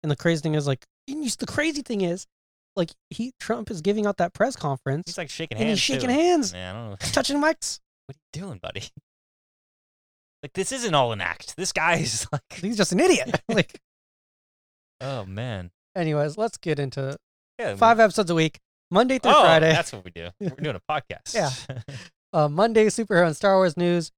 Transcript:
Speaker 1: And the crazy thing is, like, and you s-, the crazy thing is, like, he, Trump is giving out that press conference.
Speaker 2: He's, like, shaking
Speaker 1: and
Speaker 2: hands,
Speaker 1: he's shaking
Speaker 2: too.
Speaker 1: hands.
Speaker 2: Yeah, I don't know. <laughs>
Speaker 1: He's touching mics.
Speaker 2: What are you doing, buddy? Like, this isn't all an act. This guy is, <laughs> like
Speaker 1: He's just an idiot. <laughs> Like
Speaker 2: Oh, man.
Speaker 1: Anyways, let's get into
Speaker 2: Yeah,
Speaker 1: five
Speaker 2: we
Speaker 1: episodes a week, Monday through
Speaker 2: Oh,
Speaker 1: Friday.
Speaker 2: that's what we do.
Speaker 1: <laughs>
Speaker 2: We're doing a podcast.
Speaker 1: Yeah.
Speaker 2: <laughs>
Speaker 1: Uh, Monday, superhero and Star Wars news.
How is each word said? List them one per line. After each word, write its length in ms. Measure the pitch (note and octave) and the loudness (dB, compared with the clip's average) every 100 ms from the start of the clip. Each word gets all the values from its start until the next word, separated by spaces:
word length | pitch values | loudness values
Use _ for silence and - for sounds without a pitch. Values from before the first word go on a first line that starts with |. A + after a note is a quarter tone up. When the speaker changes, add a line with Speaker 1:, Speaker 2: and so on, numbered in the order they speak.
Speaker 1:
And 80 | D#3 | -2
the 60 | D3 | 0
crazy 240 | E3+ E3 | 0 0
thing 140 | D#3 | 0
is, 120 | D#3 C#3+ | -2 0
like, 180 | C3 _ _ - | -4 _ _ -12
and 100 | D4 | -6
you 80 | C#4 | -6
s-, 100 | - | -6
the 100 | - | -4
crazy 360 | - D#4 D4 | -2 -2 -4
thing 180 | B3+ G#3+ | -6 -2
is, 260 | F3+ F3+ - _ _ _ _ | -2 -2 -10 _ _ _ _
like, 160 | - E3+ - _ | -4 -4 -6 _
he, 220 | - A#3+ - | -10 -10 -10
Trump 320 | - A#3+ G#3+ | -6 -6 -4
is 100 | F3+ | -4
giving 240 | D#3 G#3 G#3 | -2 0 0
out 100 | G3+ | 0
that 160 | F3 | -2
press 240 | - A#3+ C4 | 0 -2 -2
conference. 480 | D3+ C3+ - C#3 F3+ | -4 -4 -4 -6 -6
Speaker 2:
He's, 100 | - | -10
like, 120 | D#3+ | -10
shaking 280 | - - - | -8 -8 -2
Speaker 1:
and 80 | A3 | 0
Speaker 2:
hands, 100 | G3+ | 0
Speaker 1:
he's 40 | - C4 | 0 -2
shaking 120 | C4 | 0
Speaker 2:
too. 60 | |
Speaker 1:
hands. 380 | C4 F4 F4 G#3+ | 2 4 2 0
Speaker 2:
Yeah, 160 | F3+ F#2 | -6 -10
I 20 | |
don't 160 | G#2 A2+ | -10 -12
know. 60 | G2 | -8
<laughs> 20 | |
Speaker 1:
He's 120 | - | -2
touching 260 | - C4+ C#4+ | -2 0 0
mics. 420 | D4+ D#4+ - - _ _ _ | -2 -2 -6 -10 _ _ _
Speaker 2:
What 100 | C3+ | -20
are 20 | _ | _
you 60 | - | -14
doing, 160 | G3 G#2+ | -12 -12
buddy? 260 | F2+ F#2+ - - _ _ _ _ _ _ _ _ _ _ _ _ _ _ | -12 -12 -14 -18 _ _ _ _ _ _ _ _ _ _ _ _ _ _
Like, 120 | D3 | -12
this 180 | - F#3+ | -6 -6
isn't 220 | C4 A#3 | -4 0
all 180 | D#3 B2 | 2 2
an 80 | G#2+ | 0
act. 340 | F2 E2 - - | -6 -6 -12 -8
This 140 | F3+ | -6
guy 240 | - E3 E3+ | -2 0 0
is, 300 | D3+ A2 - | 0 -4 -4
<laughs> 40 | |
like 100 | C#3+ _ | -6 _
Speaker 1:
He's 280 | - F#3+ A3 | -8 -6 -2
just 140 | F#3 | 0
an 80 | F#3 | 4
idiot. 420 | F4+ F4 B3 - | 4 4 2 -4
<laughs> 40 | - | -2
Like 300 | G#3+ - - _ _ _ _ _ _ _ _ _ _ _ _ | -2 -2 -6 _ _ _ _ _ _ _ _ _ _ _ _
Speaker 2:
Oh, 220 | B2+ C3+ F#2+ | -8 -8 -8
man. 440 | F#2+ B2 G#2 F2+ _ _ - | -8 -6 -8 -10 _ _ -4
Speaker 1:
Anyways, 400 | D#3+ D3 D3 E3 | -2 0 -2 -2
let's 180 | A3+ - | -6 -4
get 200 | F3 D3 | -6 -4
into 380 | C#3 C3 C3+ C#3+ _ _ _ - | -4 -6 -8 -8 _ _ _ -8
Speaker 2:
Yeah, 160 | A3+ | -6
Speaker 1:
five 220 | G3 A3+ A#3 | 4 6 8
Speaker 2:
we 60 | |
Speaker 1:
episodes 260 | A3 F3+ F#3 | 6 4 0
a 40 | |
week, 260 | E3+ D#3+ - _ _ _ | 2 2 -2 _ _ _
Monday 280 | F3+ B3 C4 | 2 4 2
through 140 | B3+ | 6
Speaker 2:
Oh, 80 | C#4+ | 8
Speaker 1:
Friday. 300 | F3+ E3 D#3+ | 10 8 6
Speaker 2:
that's 200 | D#3 E3+ | 4 0
what 120 | A2+ | -8
we 60 | F2+ | -14
do. 160 | E2+ E2+ | -12 -12
Speaker 1:
<laughs> 60 | - | -6
Speaker 2:
We're 100 | F#3+ | -8
doing 260 | - D#3+ G2 | -4 -6 -6
a 160 | _ | _
podcast. 420 | D3+ - - - | -6 -6 -14 -6
Speaker 1:
Yeah. 160 | A#3 D#3 C3 - C3 - | -2 -2 -4 -10 -14 -12
Speaker 2:
<laughs> 60 | - - _ _ | -16 -18 _ _
Speaker 1:
Uh, 160 | D#3 D3+ | 0 0
Monday, 380 | D3+ A3+ A3 G#3+ | 2 2 4 4
superhero 400 | - A3+ F#3 F3 | 2 0 4 2
and 80 | |
Star 220 | D3+ G3+ F#3+ | 2 4 4
Wars 200 | F#3 D#3+ | 4 2
news. 360 | F3 F3 E3 | 2 2 -2